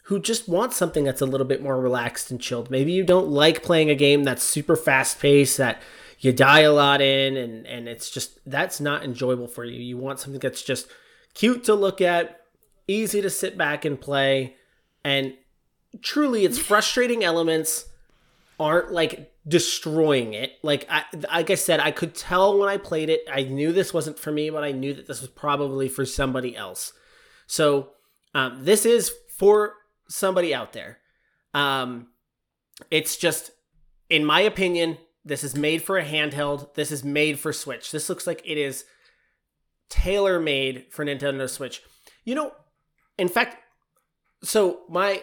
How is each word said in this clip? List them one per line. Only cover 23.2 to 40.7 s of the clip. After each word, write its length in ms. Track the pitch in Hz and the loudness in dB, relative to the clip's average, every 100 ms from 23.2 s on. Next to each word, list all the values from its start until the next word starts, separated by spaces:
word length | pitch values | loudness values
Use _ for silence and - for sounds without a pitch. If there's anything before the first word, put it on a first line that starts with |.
| 160 | -2
I 100 | 135 | -4
knew 300 | 135 135 151 | -4 -2 0
this 200 | 175 185 | 0 0
wasn't 240 | 175 156 147 | -2 -4 -8
for 100 | - | -6
me, 200 | 151 151 | -4 -4
but 120 | 156 | -4
I 80 | 147 | -4
knew 240 | 135 135 | -4 -6
that 140 | 139 139 | -8 -10
this 120 | 139 | -12
was 100 | 131 | -14
probably 580 | - 147 143 143 135 135 | -8 -2 -2 -2 -2 -4
for 180 | 135 131 | -2 -4
somebody 500 | - 135 127 123 110 | -2 -2 -2 -6 -8
else. 360 | 98 - - - _ _ _ _ - | -12 -10 -12 -14 _ _ _ _ -8
So, 420 | - 151 139 135 _ _ _ _ | 0 2 2 -2 _ _ _ _
um, 300 | 143 131 127 | -4 -4 -2
this 220 | 135 214 226 | 2 4 4
is 240 | 233 185 - - - | 2 2 -8 -14 2
for 380 | 196 208 208 - _ _ - | 6 6 4 -6 _ _ -14
somebody 460 | - 190 185 175 | -4 -2 0 0
out 180 | 135 110 | -2 -6
there. 260 | 120 - 117 _ _ _ _ _ | -12 -16 -18 _ _ _ _ _
Um, 520 | 143 143 135 127 120 120 _ _ _ _ _ _ - - | -2 0 0 -4 -8 -14 _ _ _ _ _ _ -20 -2
it's 240 | 156 156 - | -2 -2 -2
just, 340 | 170 151 - _ _ _ _ _ - | -2 -2 -8 _ _ _ _ _ -2
in 160 | 160 | 0
my 160 | 151 156 | 2 2
opinion, 560 | 214 208 185 175 165 156 _ _ | 2 0 -2 0 -2 -4 _ _
this 180 | - 139 | -10 -8
is 140 | 143 139 | -6 -2
made 260 | 151 160 | -2 -2
for 160 | 160 190 | -2 -4
a 60 | |
handheld. 720 | 147 156 151 143 147 143 - | -2 -2 -2 -2 -4 -4 -8
This 180 | - 147 | -8 -6
is 100 | 147 | -6
made 380 | 135 143 151 143 | -4 0 0 0
for 120 | 156 | -6
Switch. 380 | 139 - 120 - | -8 -8 -12 -10
This 180 | 156 - | -8 -6
looks 200 | 180 - | -6 -6
like 140 | 165 | -8
it 120 | - 156 | -6 -4
is 260 | 143 135 - _ _ _ _ _ _ _ _ _ - | -4 -6 -16 _ _ _ _ _ _ _ _ _ -8
tailor-made 1000 | - 175 202 196 180 156 139 135 | -2 0 2 2 2 0 0 -2